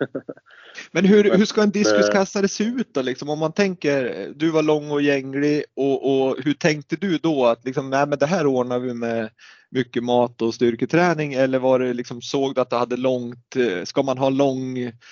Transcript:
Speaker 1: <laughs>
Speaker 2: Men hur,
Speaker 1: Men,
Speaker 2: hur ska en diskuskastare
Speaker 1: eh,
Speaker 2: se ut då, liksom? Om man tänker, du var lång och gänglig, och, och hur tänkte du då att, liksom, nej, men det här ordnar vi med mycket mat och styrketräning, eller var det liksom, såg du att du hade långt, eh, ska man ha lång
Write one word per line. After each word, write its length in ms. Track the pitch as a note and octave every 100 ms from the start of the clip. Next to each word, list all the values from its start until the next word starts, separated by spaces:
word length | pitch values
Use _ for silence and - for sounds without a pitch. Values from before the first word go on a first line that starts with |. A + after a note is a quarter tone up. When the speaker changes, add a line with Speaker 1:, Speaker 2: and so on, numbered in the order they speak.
| C3+ C3+ - -
Speaker 1:
<laughs> 480 | _ - - - -
Speaker 2:
Men 140 | D#3+ F#3+
hur, 180 | G#3
Speaker 1:
Men, 160 | G3+ F3
Speaker 2:
hur 60 | G#3+
ska 180 | -
en 80 | G#3
diskuskastare 720 | G#3 G#3 G#3 G#3 G#3 F#3+ G3+
Speaker 1:
eh, 40 | G3
Speaker 2:
se 160 | -
ut 300 | G#3+ B3+ -
då, 80 | C#3
liksom? 280 | B2+ B2 C#3+
Om 100 | D3+
man 120 | D#3
tänker, 760 | D#3+ G3 F3 D3+ C#3 A#2+ E2 F#2+ C#3
du 160 | D#3+
var 120 | D#3+
lång 280 | D3+ D3+ D3
och 100 | D3
gänglig, 640 | C#3+ C#3 C3+ C3+ D3 D3 -
och, 540 | - C#3 C3+ C3+ C3+ C3
och 80 | -
hur 100 | C3+
tänkte 420 | C#3 E3+ D3+ - D#3+
du 220 | G3 D#3
då 280 | E3 D3 A#2+
att, 200 | A#2 A#2+
liksom, 240 | C3 C3+
nej, 180 | C3+ C#3+
men 120 | C#3+
det 60 | C#3+
här 200 | F#3 C#3+
ordnar 340 | C3 B2 B2
vi 140 | B2+
med 360 | A#2+ A#2 A2+ A2 _ - - _
mycket 340 | B2+ B2 B2
mat 380 | A#2+ B2 A#2+ -
och 120 | A#2
styrketräning, 800 | A2+ A#2+ A#2 B2+ D#3+ F3 D#3 D3+
eller 260 | C3 C3 C3
var 200 | B2+ B2+
det 140 | B2+
liksom, 280 | B2 A#2+ A#2+
såg 340 | - C#3+ C3+ B2+
du 60 |
att 80 | B2
du 60 | A#2+
hade 220 | A#2+ A#2+
långt, 580 | C3 B2+ A#2+ B2 - C3
eh, 280 | A#2 F2+
ska 200 | F#2 -
man 140 | C#3 B2+
ha 120 | C3+
lång 640 | C3+ C#3 C3 C3 B2+ B2 A#2 -